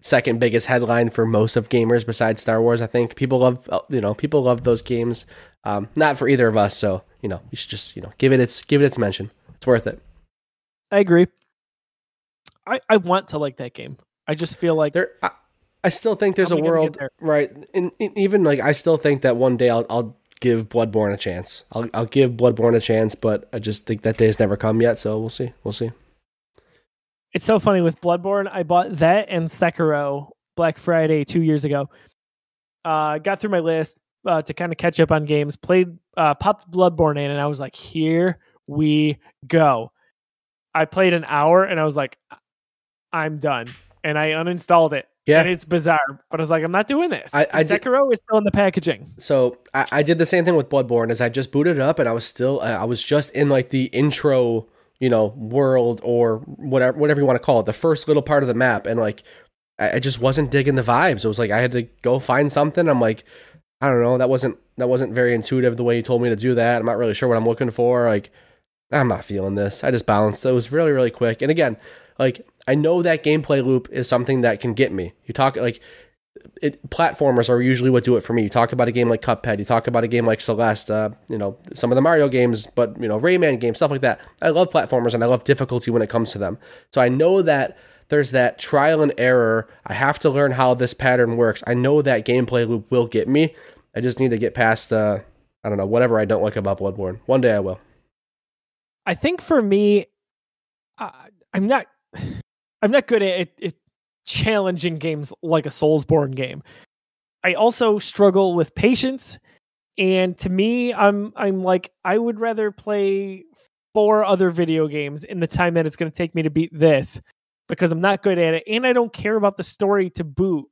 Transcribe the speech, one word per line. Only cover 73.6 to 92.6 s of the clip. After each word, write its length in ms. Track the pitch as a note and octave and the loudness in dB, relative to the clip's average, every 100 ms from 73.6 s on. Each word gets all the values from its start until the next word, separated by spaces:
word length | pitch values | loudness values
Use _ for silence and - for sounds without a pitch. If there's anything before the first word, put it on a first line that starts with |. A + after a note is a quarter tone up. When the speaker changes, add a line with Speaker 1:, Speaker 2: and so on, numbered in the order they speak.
Speaker 1:
loop 240 | B2+ B2+ B2 | 2 0 0
is 180 | - B2 | -6 0
something 320 | B2 B2 C3+ | 0 0 2
that 180 | A#2+ G#2 | 2 0
can 140 | B2 | -4
get 180 | G#2+ C3+ | 0 0
me. 220 | F#2+ F2 _ - | 0 -8 _ -14
You 80 | |
talk, 220 | A#2+ C3+ C3 | -2 -2 0
like, 240 | A#2+ A2+ - - - _ _ - - - | -4 -6 -16 -20 -20 _ _ -20 -20 -6
it, 280 | D3+ C#3 C#3 | -6 -6 -14
platformers 580 | - E3+ - C#3+ B2 A#2 | -2 -2 0 2 2 2
are 140 | B2 | 2
usually 300 | B2+ B2+ B2+ | 2 2 2
what 120 | B2+ | 2
do 140 | A#2 A#2 | 4 0
it 40 | |
for 120 | - | 2
me. 80 | A#2 | -2
You 80 | G#2 | 0
talk 240 | A#2+ A#2 | 0 0
about 140 | B2 A#2+ | 2 0
a 40 | |
game 160 | A#2 A#2+ | 2 0
like 140 | A2+ | 0
Cuphead, 380 | - A2+ B2 G2+ | 0 -2 -2 -4
you 60 | G#2 | 0
talk 220 | A2+ - | 0 0
about 160 | A#2 | -2
a 40 | A#2 | 0
game 180 | A#2+ A#2 | 0 0
like 160 | A2 | 0
Celeste, 480 | - A2 A2+ G#2 - | -2 0 0 0 -2
uh, 220 | G#2+ G#2+ G#2+ _ | -4 -4 -8 _
you 80 | A2 | -6
know, 200 | G2+ G2 - - | -6 -8 -16 -6
some 160 | A#2+ | 0
of 40 | B2 | 2
the 60 | |
Mario 260 | D3 E3 C#3+ | 4 4 2
games, 400 | B2+ B2 A2 G#2 - | 2 2 0 -4 -2
but, 240 | A#2 G#2 | -2 -2
you 80 | A#2 | -4
know, 120 | A2 | 0
Rayman 400 | D3+ F#3 D#3+ B2+ | 2 2 2 0
games, 180 | A#2 A2 | -2 0
stuff 140 | D3+ | -2
like 100 | C#3 | 0
that. 180 | C3 - - _ | -2 -2 -10 _
I 80 | D#3+ | -2
love 220 | D#3 F3+ | 2 2
platformers 420 | D#3+ A#2 B2+ A#2+ | 0 0 0 0
and 100 | A2+ | 0
I 40 | A#2 | 0
love 160 | B2+ | 0
difficulty 480 | - C#3 C3 B2 A#2+ | 0 -2 0 -4 -2
when 100 | A#2 | -2
it 80 | A2 | 0
comes 220 | A#2 A2+ | -2 -4
to 80 | G2+ | -4
them. 180 | G2 G#2 - - _ | -6 -8 -14 -20 _
So 80 | - | 0
I 80 | B2 | 2
know 360 | B2+ D#3+ G3 | 4 2 4
that 340 | E3+ C#3+ C3 - - _ _ | 2 0 0 -6 -20 _ _
there's 220 | D3 C3+ | 0 2
that 260 | B2+ B2 - | 2 0 -2
trial 440 | - C#3+ D3 D#3+ | 0 2 4 4
and 120 | D3+ - | 2 2
error. 520 | B2 B2+ A2+ A2+ A2 - - | 2 4 4 0 -4 -16 -10
I 80 | |
have 260 | G#2 C3+ D3+ | -2 0 2
to 100 | D#3 | 0
learn 220 | C#3 C#3+ | 2 0
how 220 | B2+ C3 | 2 2
this 200 | B2 B2 | 2 -2
pattern 440 | - C3+ B2 A#2+ A#2 | 0 0 2 2 2
works. 260 | A#2 G#2 - | 0 0 -2
I 60 | |
know 280 | B2 B2+ D3+ | 0 2 2
that 240 | C#3 A#2+ A2+ | 2 0 2
gameplay 420 | B2 A#2+ B2 | 0 2 0